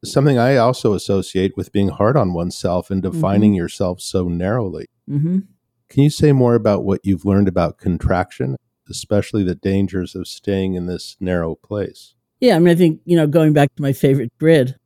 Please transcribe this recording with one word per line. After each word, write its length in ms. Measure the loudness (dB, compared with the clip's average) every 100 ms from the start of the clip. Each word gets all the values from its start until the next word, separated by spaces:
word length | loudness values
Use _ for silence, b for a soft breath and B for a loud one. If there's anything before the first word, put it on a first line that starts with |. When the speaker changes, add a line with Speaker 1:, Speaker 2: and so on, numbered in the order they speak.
| -2
Speaker 1:
Something 320 | 0 2 2
I 200 | 2 4
also 360 | 2 0 -2
associate 600 | -2 -2 -2 -2 -2 -2 -4
with 160 | -6
being 160 | -2 -2
hard 280 | 0 0 2
on 160 | 0
oneself 560 | -2 -6 -6 -4 -4 -4
and 100 | -6
Speaker 2:
Mm-hmm. 80 | -4 -4
Speaker 1:
defining 380 | 0 2 2
yourself 480 | 2 -4 -4 -4 -4
so 260 | -6 -4 -2
narrowly. 600 | -4 -2 -4 -4 -8 -16 _ -6
Speaker 2:
Mm-hmm. 300 | -4 -2 -2 -4 _ _ _ _
Speaker 1:
Can 140 | 2
you 60 | 2
say 220 | 4 2
more 240 | 4 4 4
about 280 | 2 0 0
what 160 | -2
you've 220 | 0 -2 2
learned 220 | 2 2
about 300 | 0 -2 -2
contraction, 800 | -6 -2 0 0 -2 -6 -8 -8 _ _ _
especially 540 | -16 -4 -2 -2 -4
the 120 | -2 -4
dangers 600 | -2 0 -2 -4 -8 -10
of 120 | -14
staying 460 | -10 -4 -2 -2 -4
in 100 | -6
this 280 | -10 -12 -10
narrow 360 | -4 -2 -4 -8
place? 600 | _ -8 -8 -12 -20 _ _ _
Speaker 2:
Yeah, 160 | 2 4
I 40 |
mean, 100 | 4
I 60 | 4
think, 260 | 2 0 0
you 100 | 2
know, 100 | 4
going 260 | 4 4
back 200 | 4 2 0
to 60 |
my 120 | -4
favorite 380 | 0 2 2 -2 _
grid 360 | 2 4 2 -4